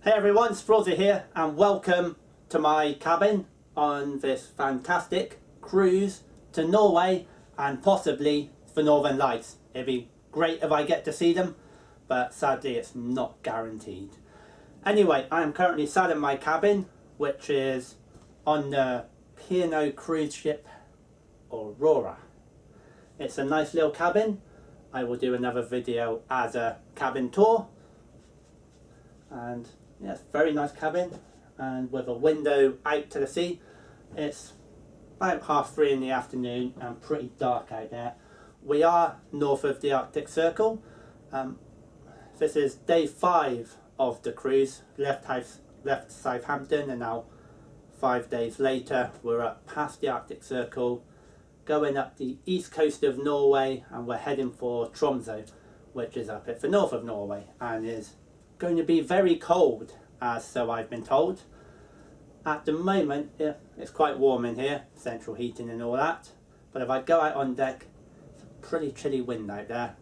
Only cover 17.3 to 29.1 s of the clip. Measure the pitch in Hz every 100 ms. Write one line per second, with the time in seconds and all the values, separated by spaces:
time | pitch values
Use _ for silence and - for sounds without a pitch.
17.3 | - - 143 135 131 123 - - - -
18.3 | - - 151 139 139 131 123 - _ _
19.3 | - - 180 170 156 147 135 - 160 147
20.3 | - 151 147 - - - - _ _ _
21.3 | _ - - 107 107 151 151 98 - -
22.3 | - - - - - - - - - 139
23.3 | - 139 156 151 170 151 - 170 214 220
24.3 | 196 - - - - - 131 120 123 127
25.3 | 123 123 123 117 123 123 117 117 113 -
26.3 | 131 123 120 113 - - - - 135 123
27.3 | 190 214 226 - - - - - - -
28.3 | - _ - - _ - - -